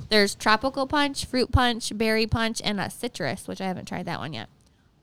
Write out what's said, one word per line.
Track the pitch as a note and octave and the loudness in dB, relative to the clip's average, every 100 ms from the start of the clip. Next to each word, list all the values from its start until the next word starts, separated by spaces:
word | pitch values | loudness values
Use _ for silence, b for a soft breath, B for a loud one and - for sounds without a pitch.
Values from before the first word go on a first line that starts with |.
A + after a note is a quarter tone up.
| - | 2
There's | G#3+ G3+ | 4 4
tropical | - A3 G#3+ C4 C4+ C4+ | 2 2 2 2 -2 0
punch, | D4+ C#4+ C#4 - | 2 2 -2 -2
fruit | B3+ - | 0 4
punch, | C#4+ B3 A#3 - G#3 | 4 4 2 -4 0
berry | A3 A3 A3+ | 2 2 2
punch, | A#3+ A3+ A#3 | 0 0 -2
and | - G3+ | -2 -2
a | C#3+ | -2
citrus, | - - - C#3+ F#3+ - | -4 -8 -4 -4 -4 -6
which | F#3+ | -6
I | F#3+ | -4
haven't | F3+ - | -4 -6
tried | F3 F3 | -8 -6
that | - | -6
one | C3+ | -6
yet. | A2+ - _ _ _ _ _ | -8 -12 _ _ _ _ _